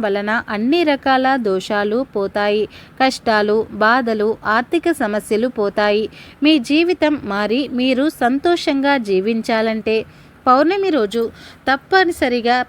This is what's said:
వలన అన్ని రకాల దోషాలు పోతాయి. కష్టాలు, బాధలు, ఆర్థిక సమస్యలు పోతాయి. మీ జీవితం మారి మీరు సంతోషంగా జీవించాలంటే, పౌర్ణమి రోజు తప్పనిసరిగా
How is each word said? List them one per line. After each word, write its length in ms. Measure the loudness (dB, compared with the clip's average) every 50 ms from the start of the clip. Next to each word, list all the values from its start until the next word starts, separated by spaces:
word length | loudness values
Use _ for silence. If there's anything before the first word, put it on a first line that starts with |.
| -2
వలన 280 | -2 -2 -2 -2 -4 -4 -4 -4 -6 -4
అన్ని 240 | -4 0 0 0 2 2 0
రకాల 420 | 0 0 0 0 2 2 2 2 0 0 0 -2
దోషాలు 520 | -2 -2 -2 -2 -2 -2 0 0 -2 -2 -4 -4 -4
పోతాయి. 480 | -4 -4 -4 -2 -2 0 0 0 0 -2 -4 -6 -14 -20 -16 -4 -2
కష్టాలు, 560 | 0 0 0 -2 -2 0 0 2 2 2 0 0 -2 -4 -2 0 2
బాధలు, 460 | 2 2 2 0 -2 -2 -2 -2 -2 -4 -4 -2 -2 0
ఆర్థిక 380 | 0 0 -2 -2 -2 0 -2 -2 -2
సమస్యలు 480 | -2 -4 -4 -4 -4 -2 -2 0 0 -2 -2 -2
పోతాయి. 480 | -2 -2 0 0 0 2 2 0 -2 -4 -8 -14 -20 -20 -8 -2 2
మీ 120 | 2 2 2 2 0
జీవితం 480 | 0 2 2 0 0 0 0 0 0 -2 -4 -4 -4
మారి 280 | -2 -2 0 -2 -2 -2 -4 -4 -2
మీరు 260 | 0 0 0 0 0 -2 -2 -2
సంతోషంగా 720 | 0 0 0 0 0 0 0 0 0 -2 -2 0 2 2 0 0 0 0
జీవించాలంటే, 840 | 0 0 0 0 -2 -2 -2 -2 0 0 0 0 -2 -2 -2 -2 -2 -2 -4 -6 -12 -20 -20 -20 -20 -2 2 4
పౌర్ణమి 460 | 4 4 4 2 2 0 0 0 0 0
రోజు 280 | 0 0 -2 -4 -4 -4 -6 -12 -20 -20 -20 -8 -4 -2
తప్పనిసరిగా 880 | -2 -2 -2 0 2 2 2 2 0 -2 -2 0 0 0 0 0 0 0 0